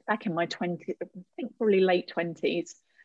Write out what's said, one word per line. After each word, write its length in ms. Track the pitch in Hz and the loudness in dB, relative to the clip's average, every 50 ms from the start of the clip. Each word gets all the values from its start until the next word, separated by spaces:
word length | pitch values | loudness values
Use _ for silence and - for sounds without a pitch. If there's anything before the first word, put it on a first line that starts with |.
| _ | _
back 200 | - 214 220 - | -2 -2 -2 -2
in 80 | 202 165 | -2 0
my 120 | 165 170 | 0 0
twenty, 500 | 160 - - 185 175 175 - - - - - 175 | -2 -2 -4 -4 -4 -4 -4 -6 -8 -10 -8 -10
I 40 | - - 185 180 - _ | -12 -14 -16 -20 -16 _
think 200 | - 285 - - - | -10 -10 -10 -6 0
probably 220 | 240 214 196 190 | 2 4 4 6
late 280 | 190 185 180 180 175 - | 6 4 4 2 0 -2
twenties. 640 | - - 170 170 160 - - 143 147 175 - - - - _ _ _ _ _ | -4 -4 -4 -4 -4 -2 -2 0 0 0 -4 -6 -10 -20 _ _ _ _ _